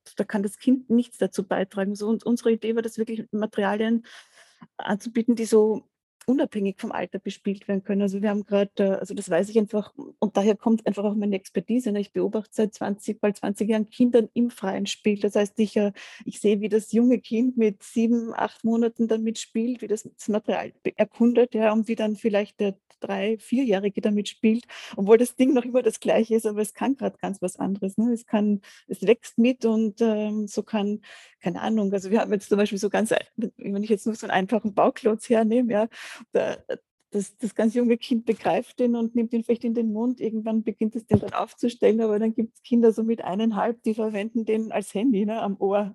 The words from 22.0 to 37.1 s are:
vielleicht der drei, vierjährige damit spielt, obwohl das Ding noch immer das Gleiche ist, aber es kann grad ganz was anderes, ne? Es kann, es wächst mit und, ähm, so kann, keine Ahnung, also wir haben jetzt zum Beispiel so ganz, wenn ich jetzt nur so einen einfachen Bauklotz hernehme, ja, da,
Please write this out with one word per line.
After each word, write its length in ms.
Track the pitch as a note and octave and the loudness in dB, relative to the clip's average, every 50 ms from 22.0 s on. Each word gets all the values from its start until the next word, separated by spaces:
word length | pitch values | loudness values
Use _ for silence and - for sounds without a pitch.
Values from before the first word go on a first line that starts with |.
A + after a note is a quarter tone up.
| G#3+ G#3+ G#3+ | -2 -4 -4
vielleicht 440 | G3 - A3 G3+ G3 G#3 - _ - | -2 -2 0 0 0 -2 -2 _ -4
der 160 | G#3 G3 G3 - _ _ _ _ | -4 -4 -4 -6 _ _ _ _
drei, 380 | - - G3 G3 G3 G#3+ A3+ G3+ | -8 -6 -6 -4 -2 -4 -4 -4
vierjährige 640 | - - A#3 B3+ C#4 A3+ F#3+ G3 G#3 G3+ - G#3+ | -4 -2 -2 0 2 2 0 0 0 -2 -4 -2
damit 260 | - A3 G#3 G#3 G3+ | -2 0 0 0 -2
spielt, 380 | - - - - A3 A3 A#3+ - - - - - - - | -4 -6 0 2 2 2 2 -2 -10 -18 -18 -16 -12 -6
obwohl 220 | - G3 G3 A3+ A3+ | -4 6 6 8 8
das 180 | B3 - - | 6 2 2
Ding 160 | - C4 C4 | 2 2 4
noch 140 | D4+ A#3+ A#3+ | 4 2 0
immer 160 | B3+ A#3 B3+ | 2 0 0
das 180 | A#3 A3 - - | 0 0 -2 0
Gleiche 340 | - G3 D#3+ G#3+ A3+ - A3 | 0 2 2 2 2 2 0
ist, 120 | A3+ - | 0 0
aber 160 | G#3+ G#3 G#3 | 0 -2 -2
es 100 | G#3+ - | -4 -4
kann 240 | - - G#3+ B3 C#4 | -4 -4 -2 -2 -2
grad 220 | - G#3 G3 - _ | -2 -4 -6 -6 _
ganz 240 | - F#3 G3 - | -6 -8 -6 -6
was 160 | F3+ F#3 - - | -6 -8 -6 -4
anderes, 400 | F#3+ F#3+ G3 G3 G3 G3 - - | -4 -4 -4 -4 -4 -4 -2 0
ne? 120 | A3 A#3+ | 0 0
Es 140 | A#3 A3+ - | 0 -2 -2
kann, 380 | - - G#3 G#3 G#3 G#3 G3 - - - - _ - | -2 0 0 2 2 0 -2 -4 -12 -20 -20 _ -12
es 140 | - - | -8 0
wächst 340 | F#3+ F3+ A3 - - - - | 2 2 2 2 0 -4 0
mit 300 | - A#3 B3+ B3+ - - | 2 4 4 2 2 0
und, 340 | A3+ A3 A3 A3 G#3+ G3 - | 0 2 2 0 -2 0 0
ähm, 460 | A#3 A3 G#3+ G#3 G#3+ G#3+ G#3 G#3+ G#3 | 0 0 2 0 -2 -4 -4 -4 -6
so 160 | G3 - G#3+ | -4 -6 -8
kann, 400 | G#3 - - G#3+ G3+ G#3 G#3 A3 - - - - - - _ _ | -6 -4 -4 -2 -2 -2 -4 -6 -8 -16 -20 -20 -20 -20 _ _
keine 200 | - F#3 E3+ - | -6 -6 -6 -4
Ahnung, 320 | - - A3+ A3 G3+ F#3+ | -4 -2 0 0 0 0
also 180 | G3+ G3 F#3+ F#3 | -2 -4 -2 0
wir 100 | G#3 G#3+ | 0 0
haben 120 | F#3 F#3+ | 2 0
jetzt 160 | G#3+ G3 - - | -2 -4 0 0
zum 80 | G#3 | 2
Beispiel 220 | G3+ G#3 - G#3 F#3+ | 2 2 0 0 -4
so 100 | G#3 G3 | -2 -2
ganz, 240 | - F#3+ G#3+ A3+ - - - - _ | 0 0 0 2 0 -2 -2 -4 _
wenn 460 | - A3 - - - - G3 G3 G3+ | -8 -6 -6 -8 -10 -8 -6 -6 -4
ich 80 | G#3+ G#3+ | 0 0
jetzt 160 | A3 G3 - | -2 0 0
nur 80 | A3+ G#3+ | -4 -6
so 120 | - A3+ | -6 -4
einen 40 | - | -2
einfachen 420 | - F#3 F#3+ F#3+ B3 G3+ - G#3 | 0 0 0 0 -2 -2 -2 -2
Bauklotz 560 | G3 - E3 A#3+ - - - G#3+ A3 A3 - - | 2 2 2 2 2 0 -2 -2 -2 -2 0 0
hernehme, 420 | A3+ A3 A3+ G#3+ A3+ B3+ B3+ A3 | 2 2 2 2 2 2 0 2
ja, 180 | F#3+ G#3 A3 A3+ - - - - - - A#3 - | 0 0 -2 -2 -6 -12 -16 -16 -16 -18 -16 -4
da, 240 | - - - - - - - - - - _ _ _ _ _ _ | -2 0 0 0 -4 -8 -8 -10 -10 -10 _ _ _ _ _ _